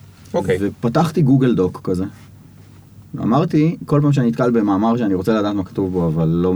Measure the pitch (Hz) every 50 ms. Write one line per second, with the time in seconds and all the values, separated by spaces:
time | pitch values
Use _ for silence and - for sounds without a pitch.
0 | - - - - - - - 165 190 - 92 - 101 98 95 - - 117 113 160
1 | 170 160 - 190 160 123 135 135 135 123 113 87 92 90 - - - - 92 87
2 | 95 - - - - - - - - - - - - - - - - - - -
3 | - - - - - 95 117 139 165 165 - 156 151 160 180 - - - 151 143
4 | 147 143 143 139 127 117 113 - 127 123 117 117 104 104 101 95 107 113 117 120
5 | 120 101 95 90 95 113 110 110 104 104 101 101 92 92 - - 98 92 90 92
6 | 85 82 78 80 82 80 82 85 90 92 92